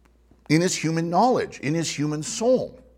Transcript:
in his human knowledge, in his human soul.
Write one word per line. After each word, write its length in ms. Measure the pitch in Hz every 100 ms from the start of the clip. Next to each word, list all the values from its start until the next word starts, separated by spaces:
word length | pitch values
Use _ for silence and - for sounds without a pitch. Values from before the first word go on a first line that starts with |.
| _ _ _ _ -
in 120 | 156
his 140 | 180 -
human 340 | 156 165 170
knowledge, 500 | 170 247 180 87 -
in 140 | 135
his 160 | 165 156
human 320 | - 151 151
soul. 580 | 151 - 226 247 85 - -